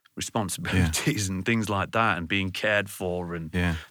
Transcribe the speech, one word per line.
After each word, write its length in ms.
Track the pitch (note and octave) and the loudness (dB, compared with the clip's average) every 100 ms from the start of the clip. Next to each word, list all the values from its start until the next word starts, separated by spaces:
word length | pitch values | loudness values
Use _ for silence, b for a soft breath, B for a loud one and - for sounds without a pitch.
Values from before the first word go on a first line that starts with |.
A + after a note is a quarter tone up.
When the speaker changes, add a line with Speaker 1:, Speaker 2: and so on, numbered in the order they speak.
| b - | b -10
Speaker 1:
responsibilities 1120 | - A#2 F#2+ - F2 F#2 E2+ D#2+ - D3 G2 | -4 -2 -2 -2 0 4 4 2 0 0 0
Speaker 2:
Yeah. 60 | F#2+ | -2
Speaker 1:
and 100 | F2+ | 0
things 240 | A2+ G#2+ | 0 2
like 220 | G2 E2 | 0 0
that, 260 | A2+ A2+ F2 | 2 2 2
and 100 | E2 | 0
being 240 | G2 G2 | 0 -2
cared 380 | F#2+ G#2+ G#2 G2+ | -2 2 2 0
for, 460 | - F#2+ F2 F2 E2+ | -4 -4 -2 -4 -6
and 180 | D#2+ | -4
Speaker 2:
Yeah. 220 | F2+ F2 E2 - | 0 2 0 -4